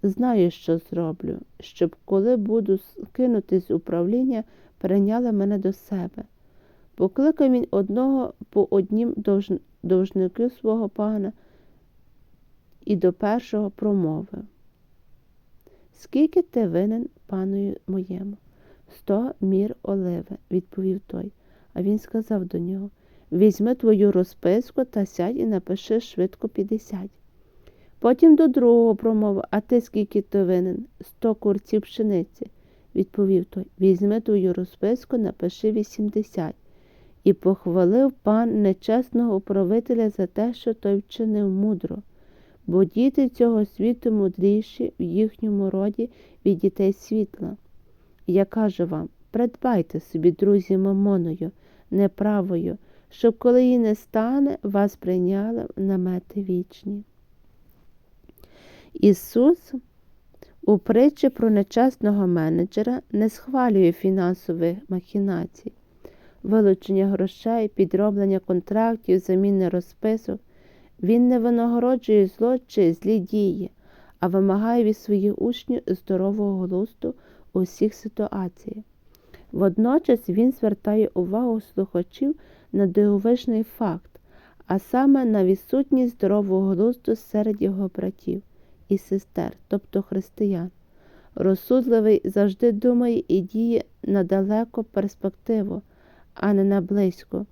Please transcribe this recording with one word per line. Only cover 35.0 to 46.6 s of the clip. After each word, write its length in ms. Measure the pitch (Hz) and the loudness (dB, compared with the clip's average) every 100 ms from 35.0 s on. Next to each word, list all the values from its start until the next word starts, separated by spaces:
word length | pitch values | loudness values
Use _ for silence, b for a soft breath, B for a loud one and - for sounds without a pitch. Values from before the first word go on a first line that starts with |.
| - 247 | -4 -4
напиши 540 | 208 - 175 - 214 | -4 -4 -8 -4 -2
вісімдесят». 840 | 214 208 - 208 208 208 - 160 - b b b b b b | -2 -4 -4 -4 -4 -6 -6 -8 -10 b b b b b b
І 100 | - | 0
похвалив 800 | 190 185 190 - 175 175 220 269 | 2 0 -2 -2 0 2 4 2
пан 500 | 254 - 220 233 214 | 0 0 2 2 2
нечесного 720 | 202 190 - 226 254 233 240 196 | 2 0 0 -2 0 -2 0 -2
управителя 760 | - 196 185 220 233 233 220 | -2 -2 0 0 0 -2 -2
за 180 | 202 185 | -2 -6
те, 260 | - 226 | -2 -4
що 200 | 240 - | -4 -6
той 240 | 220 202 196 | -4 -2 -2
вчинив 520 | - - 220 208 202 | -4 -6 -4 -2 -2
мудро, 480 | 190 208 190 - 185 - b b b b b - | 0 -2 -2 -6 -10 -14 b b b b b -2
бо 160 | 180 | 2
діти 460 | 185 - 262 277 262 | 2 2 0 2 -2
цього 360 | - 233 226 208 | 2 2 2 -2
світу 460 | - 220 240 240 | -2 -2 -2 -2
мудріші 840 | 214 196 190 196 208 208 - 240 _ | 0 -2 0 2 2 -2 -8 -8 _
в 40 | |
їхньому 680 | 175 175 214 - 220 202 196 | -4 0 -2 -2 -4 -2 -2
роді 400 | 190 202 202 233 b b b - | -2 -4 -4 -8 b b b -2
від 120 | |
дітей 360 | 180 | 0